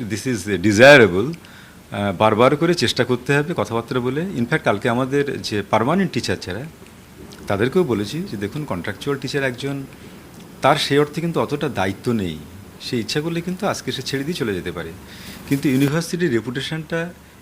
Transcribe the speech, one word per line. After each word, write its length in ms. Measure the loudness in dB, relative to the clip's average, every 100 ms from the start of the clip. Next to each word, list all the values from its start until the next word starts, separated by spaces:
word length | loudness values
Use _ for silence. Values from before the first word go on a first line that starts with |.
| -6
this 160 | -4 -4
is 340 | -4 -2 0
desirable। 680 | 2 8 12 12 10 6 -2
আহ, 800 | -6 -16 -20 -20 -20 -12 -4 -4 2
বারবার 380 | 2 6 4 4
করে 180 | 2
চেষ্টা 300 | 2 0 0
করতে 300 | 0 0 2
হবে 200 | 0 0 -2
কথাবার্তা 440 | -2 -2 -2 -2
বলে। 200 | -2 -4
ইনফ্যাক্ট, 440 | -4 -4 -2 0
কালকে 240 | 0 0 0
আমাদের 540 | 0 0 0 -2 -4
যে 200 | -4 -4 0
পার্মানেন্ট 420 | 2 2 2 0
টিচার 240 | -2 -4 -4
যারা, 200 | -4 -8 -10 -16 -20 -20 -20 -20 -18 -18 -4
তাদেরকেও 380 | 0 2 2
বলেছি 380 | 2 0 -2 -6 -8
যে, 60 | -6
"দেখুন, 280 | -6 -6
কন্ট্রাকচুয়াল 560 | -6 -6 -6 -8 -6 -6
টিচার 240 | -4 -2
একজন, 380 | -2 -4 -6 -8 -10 -16 -20 -20 -20 -20 -20 0
তার 140 | 4 4
সেই 220 | 2 2
অর্থে 220 | 2 -2
কিন্তু 200 | -2 -2
অতটা 280 | -2 -2 -4
দায়িত্ব 440 | -2 -2 -2 -2
নেই। 260 | -2 -2 -6 -12 -18 -20 -16
সে 180 | -6 -4
ইচ্ছা 220 | -2 -4
করলে 200 | -2 -4
কিন্তু 260 | -6 -4 -2
আজকে 260 | -2 -6
সে 100 | -8
ছেড়ে 220 | -6 -4
দিয়ে 100 | -4
চলে 200 | -4 -2
যেতে 180 | -2 -6
পারে। 200 | -8 -10 -14 -18 -18 -16 -16 -4
কিন্তু 200 | 0 2
ইউনিভার্সিটির 640 | 2 2 0 -4 -2 0
রেপুটেশনটা, 840 | 0 -2 -8 -6 -8 -6 -6 -6 -10 -20 -20